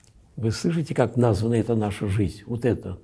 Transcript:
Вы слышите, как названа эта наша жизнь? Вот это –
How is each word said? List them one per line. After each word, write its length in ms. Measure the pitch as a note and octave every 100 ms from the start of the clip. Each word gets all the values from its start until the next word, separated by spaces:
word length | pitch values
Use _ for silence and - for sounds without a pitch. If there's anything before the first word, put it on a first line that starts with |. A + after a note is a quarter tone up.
| _ - _ -
Вы 140 | A2+
слышите, 440 | G#2 F3 E3 C#3+ C#3
как 220 | A#2+ A#2+
названа 380 | A#2+ F#2+ A2+ A#2
эта 200 | A2 A2+
наша 320 | G#2 G2 G#2
жизнь? 360 | G2+ F#2 - -
Вот 180 | A#2
это – 360 | B2 G2 F#2+ F2+